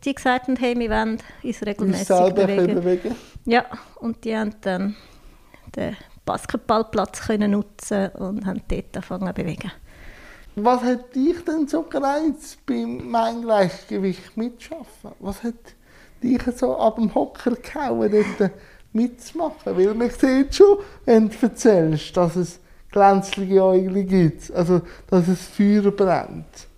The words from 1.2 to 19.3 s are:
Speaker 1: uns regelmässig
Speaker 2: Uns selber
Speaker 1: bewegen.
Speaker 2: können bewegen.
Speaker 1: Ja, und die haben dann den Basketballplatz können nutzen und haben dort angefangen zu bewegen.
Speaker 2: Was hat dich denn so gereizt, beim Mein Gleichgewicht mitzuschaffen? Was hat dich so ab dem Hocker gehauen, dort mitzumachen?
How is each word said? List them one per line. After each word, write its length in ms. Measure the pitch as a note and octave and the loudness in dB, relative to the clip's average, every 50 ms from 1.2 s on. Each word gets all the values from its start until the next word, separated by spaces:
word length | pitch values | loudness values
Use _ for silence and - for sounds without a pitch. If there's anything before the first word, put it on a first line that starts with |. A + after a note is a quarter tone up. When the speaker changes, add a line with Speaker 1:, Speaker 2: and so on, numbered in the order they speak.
| - - - - - | -10 -14 -20 -12 -8
Speaker 1:
uns 240 | B3 A3+ - - | -8 -8 -6 -6
regelmässig 440 | G#3 G#3 - G#3+ G3 F#3 F3 G3 - | -8 -6 -2 -2 -2 0 -2 0 2
Speaker 2:
Uns 80 | G3 F3+ | 4 4
selber 280 | F3+ F#3+ F#3 G3+ G3 | 4 4 4 2 0
Speaker 1:
bewegen. 200 | F#3+ G3+ G3 F3+ | 2 2 2 2
Speaker 2:
können 80 | F3+ - | 2 0
bewegen. 400 | F3+ E3+ F3+ F3+ F3+ - G#3+ B3 - - - - - - | 0 0 0 0 0 -2 -6 -8 -8 -12 -20 -20 -14 -4
Speaker 1:
Ja, 200 | - A3+ B3 - - - - - - - | 0 0 0 0 -2 -12 -18 -18 -20 -20
und 280 | - - A#3 A3+ - - | -10 -8 -8 -8 -8 -8
die 120 | A3+ A3 | -6 -4
haben 180 | A3 A3 G#3 G#3+ - | -4 -4 -6 -8 -6
dann 340 | - G3 F#3 F3+ F#3+ G3+ G#3 - - - - - - - - - - _ _ - - - - | -6 -4 -4 -2 -4 -6 -6 -8 -16 -20 -20 -20 -20 -20 -20 -20 -20 _ _ -20 -20 -14 -10
den 220 | - - - G#3+ - - - - - _ | -8 -8 -8 -8 -12 -16 -20 -20 -14 _
Basketballplatz 1000 | - F#3+ - - - - A#3 - - A#3 A3 A3+ A3 - A3 G3 - - - - | -6 -6 -6 -6 -6 -8 -8 -2 0 0 0 0 -2 -2 -4 -4 -4 -6 -14 -6
können 240 | - A3+ G#3 G#3 G#3 | -4 -2 0 0 0
nutzen 600 | G3+ G#3 G#3 - - - - - G#3+ G3+ G3 F#3+ | 0 -2 -2 -6 -10 -18 -10 -6 -4 -2 -2 -4
und 360 | - - G3 F#3 G3 G#3+ G3+ | -6 -8 -10 -8 -8 -6 -6
haben 160 | F#3+ F#3 - - - | -6 -8 -8 -6 -6
dort 280 | - - - - - | -6 -6 -6 -10 -12
angefangen 300 | - F3+ - F#3 F3+ G3 | -14 -12 -10 -8 -8 -6
zu 60 | F3+ F3+ | -6 -6
bewegen. 380 | - - F3+ D3+ - - F3+ - - - - - - - - - - - - - - - - - | -6 -6 -8 -8 -10 -12 -14 -16 -16 -20 -20 -20 -20 -20 -20 -20 -20 -20 -20 -20 -20 -20 -16 -10
Speaker 2:
Was 280 | - G#3 A#3+ B3+ B3 A3+ | -2 0 2 2 2 2
hat 300 | B3 B3+ A#3+ B3 - - | -2 -2 -2 -4 -8 -4
dich 300 | C4+ C4 D4+ F4+ F4 - | -2 0 0 0 -2 -4
denn 220 | - D#4 D#4+ D#4 | -6 -2 -2 -2
so 160 | C4+ - D#4+ D#4 | -2 -2 -4 -4
gereizt, 800 | - - D4 C#4 C4+ C#4 D4 D#4+ D#4+ C#4 - - - - _ _ | -4 -6 -2 -2 0 0 0 0 -2 -4 -4 -10 -20 -20 _ _
beim 440 | - B3+ A#3 A#3 A#3 A#3+ B3+ B3+ B3 | -6 -4 -4 -4 -6 -8 -10 -10 -4
Mein 320 | A#3 A#3 A3+ A3+ A#3 A#3 A#3 | -2 0 0 0 -2 -6 -2
Gleichgewicht 920 | A#3 A3 G#3 G3 F3 - - - - G#3+ G3+ F#3+ G3 F3+ - - - _ | 0 0 0 0 -2 -6 -8 -14 -8 -6 -4 -2 -4 -4 -6 -10 -14 _
mitzuschaffen? 760 | - A3+ B3 A#3+ A#3 - - D#4+ E4 B3+ - - _ _ G#3 - _ | -8 -8 -8 -10 -14 -18 -16 -16 -16 -16 -20 -20 _ _ -20 -20 _
Was 240 | - F#3 G3+ - - | -12 -12 -12 -8 -8
hat 320 | A#3+ A#3 A#3 - - - _ _ _ _ - - - - - - | -10 -10 -10 -18 -20 -20 _ _ _ _ -20 -20 -20 -20 -8 -2
dich 200 | B3 B3+ A#3+ - B3 A#3+ | -2 -2 0 -2 -4 -4
so 240 | - - B3+ C4 - | -4 -4 -4 -2 0
ab 160 | A3+ A3+ A3 | 0 -2 0
dem 160 | - A3+ G#3 - | 0 -4 -2 0
Hocker 440 | C4 - - - - - B3 A#3 | -2 -2 -2 -6 -6 -4 -4 -4
gehauen, 560 | - - - - - D4 B3 A#3 A#3 A3+ G#3+ G3+ | -4 -8 -12 -10 -8 -4 -4 -2 0 0 2 2
dort 400 | G#3 G#3 G3 F#3+ - G#3 F#3 - - - - - _ - _ _ | 2 2 0 0 -2 -2 -2 -2 -6 -20 -20 -20 _ -20 _ _
mitzumachen? 840 | G#3+ A#3 B3 A#3+ - - - | -2 -2 -2 -4 -10 -20 -14